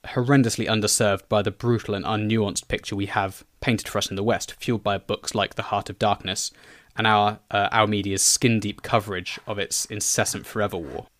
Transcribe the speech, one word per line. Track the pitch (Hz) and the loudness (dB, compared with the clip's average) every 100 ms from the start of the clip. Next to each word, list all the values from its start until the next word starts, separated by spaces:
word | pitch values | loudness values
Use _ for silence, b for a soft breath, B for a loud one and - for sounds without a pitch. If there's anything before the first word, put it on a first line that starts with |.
| - | -4
horrendously | - 123 139 117 - 113 | -2 4 6 4 0 0
underserved | 110 104 - 107 98 _ | 0 2 2 2 2 _
by | 107 | 0
the | 101 | 0
brutal | - 120 113 - | -2 0 0 0
and | 101 85 | -4 -2
unnuanced | 107 107 110 101 - - | -2 0 2 0 -2 -6
picture | - - 101 | -6 -4 -6
we | 98 | -2
have | - 98 - - _ | -2 -2 -6 -20 _
painted | - 113 - | 0 0 0
for | 104 | -4
us | - | -2
in | 98 | -2
the | |
West, | 104 95 - | 0 -2 -4
fueled | - - 113 | -8 -2 -2
by | 104 98 | 0 -2
books | - 107 - 107 | -2 -6 -4 -2
like | 98 - | -2 -4
The | |
Heart | - 101 - | -4 -4 -4
of | 101 | 0
Darkness | 107 101 95 92 - B B B B - | 0 2 -2 -4 -6 B B B B 0
and | 110 | 4
our, | 107 104 104 _ | 6 4 0 _
uh, | 104 101 | 0 2
our | 113 107 | 4 4
media's | 104 98 95 | 2 0 0
skin-deep | - - 127 110 101 - | 2 4 4 2 -2 -8
coverage | - 117 101 92 90 - - | 0 0 0 -6 -8 -12 -8
of | 101 | -6
its | 95 - - | -4 -4 -4
incessant | 104 - - 104 - - | -4 -2 0 0 -4 -6
forever | 113 104 92 | -2 -2 -2
war. | 76 65 - | -8 -10 -14